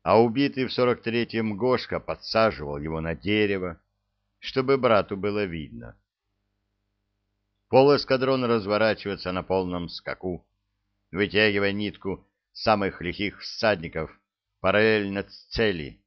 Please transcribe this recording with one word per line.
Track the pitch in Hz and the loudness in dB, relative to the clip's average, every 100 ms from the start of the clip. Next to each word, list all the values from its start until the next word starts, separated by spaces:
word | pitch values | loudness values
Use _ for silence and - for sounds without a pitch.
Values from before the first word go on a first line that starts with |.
а | 82 104 | 6 6
убитый | 120 113 139 131 123 | 6 2 -2 -2 -4
в | |
сорок | - 123 110 | 0 0 0
третьем | 117 117 113 113 110 98 | -2 -2 -2 -2 -2 0
Гошка | 123 123 - 85 | 0 0 -2 -8
подсаживал | - 78 - 110 110 69 71 73 | -6 -10 -2 2 2 0 -8 -6
его | 76 80 | -6 -4
на | 82 | -4
дерево, | 80 98 107 104 98 90 82 _ _ _ _ _ _ | -6 0 2 2 0 -4 -10 _ _ _ _ _ _
чтобы | - 135 131 139 | -6 -4 0 2
брату | 123 107 90 98 | 4 4 2 -4
было | 101 104 101 | -4 -2 -4
видно. | 82 73 58 57 - _ _ _ _ _ _ _ _ _ _ _ _ _ _ _ _ _ | -6 -10 -14 -18 -20 _ _ _ _ _ _ _ _ _ _ _ _ _ _ _ _ _
Полэскадрон | 131 139 143 - 131 131 131 120 | 6 6 4 2 0 2 0 2
разворачивается | 117 98 104 110 101 101 92 92 | 0 2 2 2 0 -4 -6 -4
на | 90 | -6
полном | 85 95 90 90 85 | -2 -2 0 -6 -8
скаку, | - - 67 92 87 _ _ _ _ _ _ _ | -10 -12 -8 -8 -8 _ _ _ _ _ _ _
вытягивая | 87 101 101 107 101 101 | -4 0 2 2 2 0
нитку | 101 104 - 98 87 _ _ _ | -2 -6 -6 -8 -8 _ _ _
самых | - 113 104 98 - | -6 0 2 0 -4
лихих | 87 87 101 - | -8 -4 -6 -6
всадников | - - 110 98 80 82 78 _ _ _ _ _ | -16 -2 0 0 -4 -8 -10 _ _ _ _ _
параллельно | 95 101 110 110 101 98 95 - _ | 0 4 4 2 0 -4 -8 -16 _
цели | - 110 87 69 57 | -2 0 -2 -8 -14